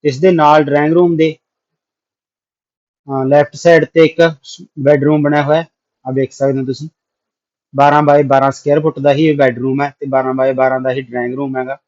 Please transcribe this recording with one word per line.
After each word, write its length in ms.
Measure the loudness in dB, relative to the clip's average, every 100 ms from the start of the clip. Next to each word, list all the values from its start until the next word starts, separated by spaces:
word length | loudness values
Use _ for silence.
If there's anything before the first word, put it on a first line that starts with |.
ਇਸ 160 | -4 0
ਦੇ 120 | 0
ਨਾਲ 320 | 4 4 4
ਡਰਾਇੰਗ 300 | 2 0 0
ਰੂਮ 220 | 2 0 0
ਦੇ, 180 | -2 -4 _ _ _ _ _ _ _ _ _ _ _ _ _ _ _ _ -8
ਹਾਂ, 180 | -6 2
ਲੈਫਟ 300 | 2 2 0
ਸਾਈਡ 300 | 2 2 2
ਤੇ 180 | 2 2
ਇੱਕ 160 | 2 -2 -2 -20 -20 -20 -4
ਬੈਡਰੂਮ 440 | 0 2 2 0
ਬਣਿਆ 200 | 0 0
ਹੋਇਆ, 200 | 0 -2 -4 _ _ _ -8
ਆ 60 |
ਵੇਖ 200 | -4 -6
ਸਕਦੇ 280 | -4 -4 -2
ਹੋ 60 | -6
ਤੁਸੀਂ। 220 | -8 -12 _ _ _ _ _ _ _ _
ਬਾਰਾਂ 280 | 0 4 4
ਬਾਏ 200 | 4 2 2
ਬਾਰਾਂ 260 | 0 0
ਸਕੁਏਅਰ 280 | -4 -2 0
ਫੁੱਟ 180 | 0 -2
ਦਾ 140 | 0
ਹੀ 140 | 2 0
ਇਹ 80 | 2
ਬੈਡਰੂਮ 440 | 0 0 -4 -4
ਹੈ, 100 | -6 _
ਤੇ 60 | -4
ਬਾਰਾਂ 260 | -4 -2
ਬਾਏ 200 | -2 -2
ਬਾਰਾਂ 260 | 0 -2 -2
ਦਾ 120 | -4
ਹੀ 100 | -6
ਡਰਾਇੰਗ 320 | -8 -8 -8 -8
ਰੂਮ 220 | -8 -8
ਹੈਗਾ। 200 | -10 -12